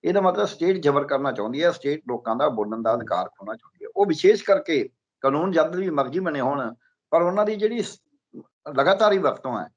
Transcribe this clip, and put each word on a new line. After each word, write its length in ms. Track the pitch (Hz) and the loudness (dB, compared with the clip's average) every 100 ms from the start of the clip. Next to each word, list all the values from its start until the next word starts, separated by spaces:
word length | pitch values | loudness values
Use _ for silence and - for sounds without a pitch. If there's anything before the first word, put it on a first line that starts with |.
ਇਹਦਾ 160 | - 196 | 0 2
ਮਤਲਬ 260 | 185 196 202 | 2 0 -4
ਸਟੇਟ 300 | - 170 190 | -2 0 2
ਜ਼ਬਰ 280 | 147 143 | 2 2
ਕਰਨਾ 280 | 139 139 139 | 0 -2 -2
ਚਾਹੁੰਦੀ 300 | 110 107 135 | -4 -4 0
ਹੈ, 80 | 175 | 0
ਸਟੇਟ 320 | 170 139 151 123 | 0 -4 -4 -6
ਲੋਕਾਂ 280 | 120 117 113 | -8 -4 0
ਦਾ 120 | 147 | 0
ਬੋਲਣ 340 | - 104 113 | 0 -4 -2
ਦਾ 120 | 113 | -2
ਅਧਿਕਾਰ 340 | 120 110 90 92 | -2 -2 -4 -4
ਖੋਹਣਾ 260 | _ 101 | _ -14
ਚਾਹੁੰਦੀ 300 | 117 _ _ | -14 _ _
ਹੈ। 60 | - - | -8 -2
ਉਹ 100 | 202 | 0
ਵਿਸ਼ੇਸ਼ 380 | 156 185 214 | 4 4 4
ਕਰਕੇ 440 | - 196 - 147 - _ _ _ | 2 0 2 -2 -2 _ _ _
ਕਾਨੂੰਨ 320 | 135 143 185 | -2 0 0
ਜਦ 240 | 165 156 180 | 2 2 0
ਵੀ 140 | 190 | -2
ਮਰਜ਼ੀ 300 | 143 127 160 | -2 -2 -2
ਬਣੇ 200 | 185 147 | -4 -2
ਹੋਣ, 340 | 127 143 120 117 _ _ _ | -2 -2 -6 -10 _ _ _
ਪਰ 120 | 165 | 2
ਉਹਨਾਂ 240 | 175 196 208 | 2 2 0
ਦੀ 100 | 214 | 0
ਜਿਹੜੀ 260 | 214 240 | -2 -2
ਸ-, 180 | 190 - _ _ _ - - _ - 131 | -6 -10 _ _ _ -20 -20 _ -6 0
ਲਗਾਤਾਰੀ 400 | 143 196 214 196 | 2 4 4 4
ਵਰਤੋਂ 420 | 151 - 135 113 | 0 -2 -6 -6
ਹੈ 80 | 80 | -8